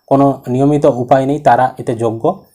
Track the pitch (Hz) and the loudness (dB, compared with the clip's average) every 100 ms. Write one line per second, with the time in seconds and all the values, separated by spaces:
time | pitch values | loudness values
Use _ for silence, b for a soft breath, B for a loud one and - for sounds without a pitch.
0 | - 135 139 131 - 127 139 147 147 120 | -2 2 2 0 -4 0 2 2 2 0
1 | 123 135 135 151 135 120 127 - 123 117 | 0 0 0 0 2 2 0 -4 -8 -4
2 | 117 113 151 196 _ | -4 -2 -4 -4 _